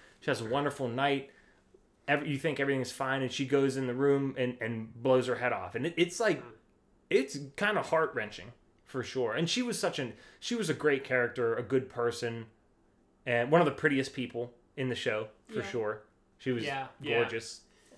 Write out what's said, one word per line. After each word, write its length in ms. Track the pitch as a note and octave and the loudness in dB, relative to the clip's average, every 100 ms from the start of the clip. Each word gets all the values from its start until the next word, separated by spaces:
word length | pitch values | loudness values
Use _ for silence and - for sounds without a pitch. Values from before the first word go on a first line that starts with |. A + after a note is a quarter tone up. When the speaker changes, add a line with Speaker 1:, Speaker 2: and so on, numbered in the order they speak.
| - - | -20 -10
Speaker 1:
She 120 | - | -4
has 100 | A#2 | -2
a 40 | A2 | 0
wonderful 420 | C3+ D3 - B2+ | 0 0 -2 -4
night. 400 | A#2+ C#3+ C#3 C3+ - _ _ _ _ _ _ - | 0 2 2 -2 -16 _ _ _ _ _ _ 0
Ev-, 180 | D3 D#3+ | 0 2
you 120 | C#3 | -2
think 200 | E3 B2+ | -2 0
everything's 320 | C#3 C3+ B2 | 0 0 -2
fine, 300 | - C3 C3+ | -4 -2 0
and 100 | C3 | -2
she 140 | - C3 | -2 2
goes 320 | C#3 C#3 C3 | 4 4 2
in 80 | C3 | -2
the 80 | |
room 400 | B2 C#3+ C#3 C3+ C3+ | 2 4 4 2 0
and, 220 | B2 B2 | -2 -2
and 320 | A2+ A#2 A2 A#2 | -4 -4 -6 -2
blows 240 | B2+ C3 A#2+ | 4 4 4
her 80 | A2+ | 0
head 180 | B2 | 0
off. 220 | G#2+ F2+ A#2 | 0 -2 -4
And 100 | D3 | -4
it, 80 | E3 | 0
it's 240 | E3+ - | 0 2
like, 200 | A3 C#3+ | 0 0
Speaker 2:
Mm. 80 | A#2+ - _ _ _ _ _ | -4 -18 _ _ _ _ _
Speaker 1:
it's 260 | F#3+ C3+ C#3+ C#3 - | 2 2 -4 -10 -2
kinda 280 | G#3 G3+ | 0 0
heart-wrenching, 680 | C3 E3 D#3+ B2+ G#2 - G#2 - _ _ | 2 2 2 -2 -6 -8 -16 -20 _ _
for 200 | _ C3 | _ -6
sure. 300 | A#2 C3 A#2 | -4 -2 0
And 140 | B2 E3+ | 0 0
she 140 | B3 | 0
was 160 | B3 F3+ | -2 -2
such 220 | F3 - | -2 -2
an, 140 | B2 - - - | -6 -8 -20 -14
she 160 | - A#3+ | -6 -4
was 160 | F3 | -2
a 20 | |
great 300 | B2+ D3+ C#3 | 0 2 2
character, 500 | - B2+ A#2+ B2+ A#2 A#2 | 2 2 2 0 0 0
a 60 | |
good 260 | A2 C3 - | 2 0 0
person, 580 | B2 A#2+ A2+ A#2+ A#2 A2 _ _ _ _ _ _ _ - | -2 -2 -2 -4 -6 -10 _ _ _ _ _ _ _ 0
and 240 | B2 B2+ | 0 4
one 100 | E3 | 6
of 40 | D#3 | 4
the 60 | |
prettiest 400 | - D#3 C#3 C3+ - | 4 2 2 0 -6
people 380 | A#2+ A#2 A#2+ - _ - | -6 -6 -8 -10 _ -6
in 140 | C3 | -4
the 60 | A2+ | -2
show, 320 | B2+ A2 G#2+ - _ | -2 -2 -4 -12 _
for 100 | A2 | -8
Speaker 3:
Yeah. 80 | - | -6
Speaker 1:
sure. 340 | B2 G#2+ G#2+ - _ _ _ | -4 -4 -6 -10 _ _ _
She 120 | C3 | -2
was 120 | B2 A2+ | -2 -2
Speaker 2:
Yeah, 220 | C3+ C3+ - | -4 -6 -10
yeah. 180 | C#3+ C#3 | 0 2
Speaker 1:
gorgeous. 420 | A#2 A2+ - - - _ _ | 2 -2 -8 -14 -20 _ _